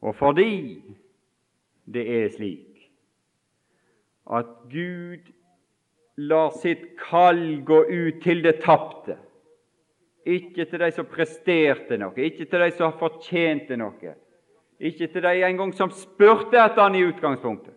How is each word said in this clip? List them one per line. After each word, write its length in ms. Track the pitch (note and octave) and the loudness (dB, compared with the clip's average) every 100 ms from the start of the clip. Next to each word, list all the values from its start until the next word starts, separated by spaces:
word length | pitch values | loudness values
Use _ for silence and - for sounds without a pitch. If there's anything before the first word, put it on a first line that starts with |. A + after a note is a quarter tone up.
Og 140 | G#2+ | -10
fordi 640 | G#2+ C#3 D3 A3 G3+ C#3 F#2 G#2+ G2+ _ _ _ _ _ _ _ _ | -2 0 2 0 -2 -10 -16 -20 -20 _ _ _ _ _ _ _ _
det 200 | - A#2+ A#2 | -12 -8 -4
er 220 | A#2+ G#2+ | -2 -2
slik 600 | - G#2 D#2+ _ _ _ _ _ _ _ _ _ _ _ _ _ _ _ _ - | -4 -12 -12 _ _ _ _ _ _ _ _ _ _ _ _ _ _ _ _ -8
at 160 | A#2 A#2+ - B2 | -6 -6 -14 -14
Gud 640 | C#3 F3 F3+ F3 F3 _ _ _ _ _ _ _ _ _ - | -10 -10 -12 -16 -18 _ _ _ _ _ _ _ _ _ -12
lar 360 | D3 D#3+ D#3 | 0 2 2
sitt 300 | - F3 D#3+ - - | -2 -4 -4 -8 -18
kall 640 | - E3+ F3+ F3 E3 D3+ C3+ | -4 4 6 4 -2 -6 4
gå 140 | D#3 | 4
ut 380 | D#3+ F3 E3 D#3+ | 4 0 -4 -4
til 220 | F3+ F3 | -2 0
det 160 | E3 D#3 | 2 0
tapte, 540 | - D#3 D#3 - - - - _ _ _ _ _ _ _ _ _ | 4 2 2 -16 -14 -14 -14 _ _ _ _ _ _ _ _ _
ikke 460 | - F3+ F3 - D#3+ | -6 -6 -6 -10 -8
til 140 | F3 | -2
de 60 | E3+ | -4
som 140 | D#3+ D#3+ | -4 -12
presterte 880 | - D#3 - - E3+ D#3 C3 - A2+ | -6 -6 -4 -2 2 2 2 -2 -6
noe, 160 | G2 | -6
ikke 320 | F#2+ D3+ - D3+ | -6 -6 -6 -6
til 160 | F3+ | 0
de 80 | F3 E3+ | 0 0
som 180 | E3 D#3+ | -4 -2
fortjente 760 | E3 D#3+ - F3 E3 D3 C3+ B2 | -8 -8 -8 -2 0 -2 -6 -8
noe, 340 | A2 - F2 D2 _ _ _ _ _ _ | -8 -12 -20 -20 _ _ _ _ _ _
ikke 320 | D#3 D#3+ E3 | -10 -6 -8
til 160 | E3+ F3 | -4 -2
de 80 | F3+ F#3 | 0 0
en 100 | F#3 | -2
gang 100 | F#3+ | -6
som 160 | F#3 A#3 | -4 -6
spurte 720 | - - _ G3+ A3 G#3 A#3+ | -6 -20 _ 6 6 4 4
etter 200 | A3 - | 6 6
han 100 | G3+ | 2
i 80 | F#3+ F3+ | 4 0
utgangspunktet 680 | D#3+ D3+ C3+ B2 G#2 - | 0 -4 -4 -6 -8 -12